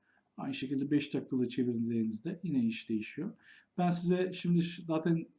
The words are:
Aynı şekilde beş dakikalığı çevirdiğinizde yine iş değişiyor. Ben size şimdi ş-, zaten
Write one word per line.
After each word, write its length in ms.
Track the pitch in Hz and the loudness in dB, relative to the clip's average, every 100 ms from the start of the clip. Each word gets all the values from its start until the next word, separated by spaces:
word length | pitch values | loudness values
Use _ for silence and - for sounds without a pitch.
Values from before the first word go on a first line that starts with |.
| _ _ _ - | _ _ _ -10
Aynı 160 | 139 | -8
şekilde 380 | 135 135 135 139 | -6 -4 -2 2
beş 220 | 147 143 | 0 2
dakikalığı 340 | 139 - 131 123 | -4 -2 -2 0
çevirdiğinizde 920 | - 123 113 117 117 110 107 170 175 | 0 0 0 0 0 0 -2 -6 -6
yine 200 | 175 135 | -2 2
iş 260 | 113 110 - | 2 0 -2
değişiyor. 440 | 110 107 - 190 - - - _ - | -4 -4 -6 -8 -10 -18 -20 _ 0
Ben 120 | 175 | 0
size 440 | 170 175 180 185 | 2 2 2 2
şimdi 280 | - 175 175 | -2 2 4
ş-, 220 | 170 - | 2 -4
zaten 440 | 165 156 170 165 - | -2 0 4 2 0